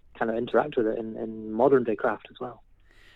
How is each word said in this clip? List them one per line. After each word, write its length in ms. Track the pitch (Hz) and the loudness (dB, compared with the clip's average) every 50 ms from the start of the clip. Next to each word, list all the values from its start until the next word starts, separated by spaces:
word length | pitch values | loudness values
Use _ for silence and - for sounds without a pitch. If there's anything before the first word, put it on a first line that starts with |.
| - - - | -20 -20 -6
kind 120 | - 120 113 | -4 -4 -2
of 60 | 110 | -2
interact 380 | 113 123 117 - 120 131 151 147 | -2 -2 0 2 0 0 2 0
with 120 | 127 113 | 0 0
it 100 | 110 110 - | 0 0 -2
in, 160 | 110 110 110 | -4 -8 -8
in 340 | 117 113 113 110 110 110 110 107 | -8 -8 -8 -8 -8 -8 -4 2
modern 300 | 110 127 139 139 131 120 | 4 6 6 6 6 4
day 120 | 117 107 | 2 0
craft 320 | - - 120 104 - - - | 0 0 -2 -2 -4 -8 -16
as 80 | - - | -12 -10
well. 240 | 185 - - - - _ - _ _ - _ - - - - | -10 -10 -10 -14 -20 _ -20 _ _ -20 _ -20 -20 -20 -20